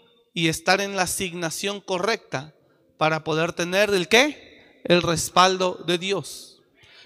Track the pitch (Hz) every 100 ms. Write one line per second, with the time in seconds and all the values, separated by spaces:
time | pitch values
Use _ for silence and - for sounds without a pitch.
0 | _ _ _ 175 165 156 - 190 196 196
1 | 175 - 190 175 160 - 196 202 - 180
2 | 196 226 - 131 151 _ _ _ _ -
3 | 156 160 160 156 170 - 175 190 208 196
4 | 165 226 294 - - - - _ - 175
5 | 170 160 - 180 185 185 185 - 156 175
6 | 190 190 139 - - _ _ _ _ -